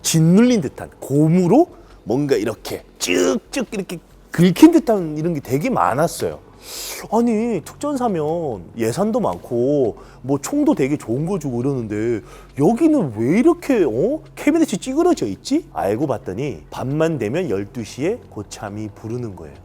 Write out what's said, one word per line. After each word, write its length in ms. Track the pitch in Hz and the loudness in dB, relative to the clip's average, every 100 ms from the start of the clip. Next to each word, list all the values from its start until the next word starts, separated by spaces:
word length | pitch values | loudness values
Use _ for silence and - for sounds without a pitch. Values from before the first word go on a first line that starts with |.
짓눌린 580 | - 165 160 185 247 240 | 0 2 6 6 6 2
듯한 300 | 131 - 87 - | -2 -8 -16 -14
고무로 680 | - 143 156 180 175 240 359 - - - | -2 2 4 4 4 4 4 -2 -20 -20
뭔가 320 | - 127 147 123 | -4 -2 2 0
이렇게 480 | 107 107 - 98 - - | 0 -6 -10 -10 -12 -10
쭉쭉 720 | - 90 90 247 - 285 226 | -2 2 2 0 -4 -6 -6
이렇게 260 | 214 180 165 - - - | -8 -8 -12 -16 -20 -10
긁힌 400 | - 180 175 311 | 2 4 8 8
듯한 480 | 330 - 214 165 151 | 8 2 0 0 -4
이런 160 | 160 | -2
게 60 | 156 | -4
되게 300 | - 135 220 | -2 -2 0
많았어요. 680 | 226 87 120 160 - 95 73 - - - - - - - | 2 2 2 0 -2 -6 -6 -16 -20 -16 -14 -12 -12 -4
아니, 500 | 220 240 214 240 202 | 0 0 0 -2 -4
특전사면 1000 | - - 285 285 247 175 151 170 156 104 82 113 | -6 -8 -6 -2 -2 -2 -2 -4 -4 -8 -10 -4
예산도 420 | 113 127 208 233 | -2 0 0 0
많고 800 | 151 87 - 120 127 147 117 - - - | -2 -4 -4 -2 2 2 0 -2 -18 -14
뭐 160 | 127 139 | -4 -4
총도 360 | - 285 302 | -2 0 2
되게 220 | 226 135 147 | 2 0 -2
좋은 300 | - 120 165 | -2 -4 -2
거 120 | 196 | -4
주고 220 | 143 120 | -4 -4
이러는데 640 | 135 135 110 104 113 113 - - - - | -2 -2 -4 -4 -2 -4 -6 -20 -16 0
여기는 560 | 151 233 320 302 156 104 | 2 4 2 2 0 -2
왜 220 | 117 190 | 0 4
이렇게, 420 | 302 339 - 247 | 4 2 0 2
어? 380 | 151 110 196 311 - - | 2 2 0 -2 -8 -2
캐비넷이 420 | - 330 320 185 | 0 2 0 -2
찌그러져 480 | - 262 359 269 110 | -4 0 2 2 -2
있지? 400 | 95 - 294 - | -6 -2 -4 -2
알고 340 | - 90 110 147 | -4 -2 -2 -2
봤더니 560 | 107 - 95 143 98 - | -4 -6 -6 -6 -8 -12
밤만 480 | - 123 147 160 156 | -10 -6 0 0 0
되면 320 | 104 151 175 | -2 -2 -2
열두 320 | 98 104 123 | -4 -4 -10
시에 360 | 107 - 156 233 - | -10 -6 -4 -4 -10
고참이 600 | 107 101 - 104 104 107 | -14 -12 -12 -12 -10 -10
부르는 400 | 104 110 123 120 90 | -12 -10 -8 -8 -12
거예요. 180 | 80 73 | -18 -20